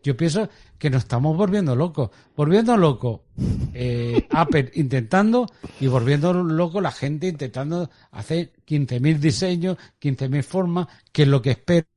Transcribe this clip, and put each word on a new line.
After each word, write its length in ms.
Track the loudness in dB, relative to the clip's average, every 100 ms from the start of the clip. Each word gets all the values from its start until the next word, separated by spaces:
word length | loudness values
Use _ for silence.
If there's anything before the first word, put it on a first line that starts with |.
Yo 120 | -4
pienso 360 | 0 0 0 -4 _ -20 -6
que 120 | 0
nos 140 | 0
estamos 300 | 0 0 0
volviendo 400 | 2 0 2 0
locos. 360 | 0 -2 -2 -6 _ _ -2
Volviendo 400 | 2 2 4 4
loco, 480 | 4 2 -4 -6 _ -6 -4 -2 -4
eh, 540 | -4 -4 -2 -2 -4 0
<laughs> 40 |
Apple 400 | 0 2 2 0
intentando 720 | -2 -2 -2 2 2 4 2 0 _ -20 -4
y 60 | 0
volviendo 480 | 2 2 2 2
loco 440 | 0 0 0 0 -2
la 100 | -4
gente 360 | -4 -6 -4 -6
intentando 600 | -6 -8 -6 -4 -4 -6 _ _
hacer 420 | -16 -6 -4 -6 _ _
quince 340 | -2 0 0
mil 180 | 0 2
diseños, 600 | 2 0 -2 -2 -2 -6 -10 _
quince 300 | -4 -2 -2
mil 140 | -2
formas, 440 | -2 -2 -2 -2 -4 -10 _
que 120 | 2
es 60 | 4
lo 120 | 4
que 120 | 2
espero. 340 | -2 2 0 0